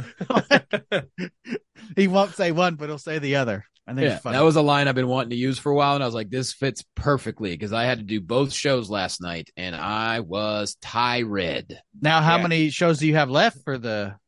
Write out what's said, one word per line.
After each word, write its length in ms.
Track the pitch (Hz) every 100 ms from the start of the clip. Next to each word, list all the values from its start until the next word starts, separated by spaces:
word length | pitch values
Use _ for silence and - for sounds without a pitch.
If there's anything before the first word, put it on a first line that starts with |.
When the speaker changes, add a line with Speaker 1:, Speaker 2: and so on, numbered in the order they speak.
Speaker 1:
<laughs> 40 | 123 - -
Like, 760 | 247 - 277 - 208 - 190 - - 180 - 240 233 - _ 220 190
he 120 | 196
won't 260 | 190 202
say 180 | 165 175
one, 240 | 160 180 156
but 120 | 151
he'll 100 | 147
say 200 | - 156
the 180 | 143 139
other. 280 | 123 101 - _ -
I 60 |
think 100 | 127
it's 80 | 147
Speaker 2:
Yeah, 40 | 95
Speaker 1:
funny. 180 | 120 127
Speaker 2:
that 80 |
was 120 | 160 156
a 60 |
line 240 | 147 143 143
I've 80 |
been 140 | 127 127
wanting 220 | 127 117
to 60 | 120
use 220 | 127 127
for 140 | 147
a 20 |
while, 200 | 143 143
and 80 | 143
I 40 | 127
was 80 |
like, 140 | 113 107
"This 220 | 127 127
fits 320 | - 135 - -
perfectly," 640 | - 139 135 110 - 104 82
'cause 160 | 104
I 120 | 113
had 140 | 120 120
to 60 |
do 160 | 104 107
both 320 | 82 120 139
shows 380 | - 147 131 104
last 300 | 101 90 -
night, 280 | 87 85 78 -
and 180 | 90
I 460 | 82 87 107 113 113
was 560 | 87 98 107 107 104 -
tired. 960 | - 117 123 123 113 98 87 67 - - _ -
Speaker 1:
Now, 200 | 151 160
how 160 | 160 170
Speaker 3:
Yeah. 60 |
Speaker 1:
many 280 | 175 165 156
shows 280 | 135 170 156
do 80 | 156
you 80 | 156
have 140 | 139
left 340 | 139 220 -
for 140 | - 131
the, 380 | 117 107 101 101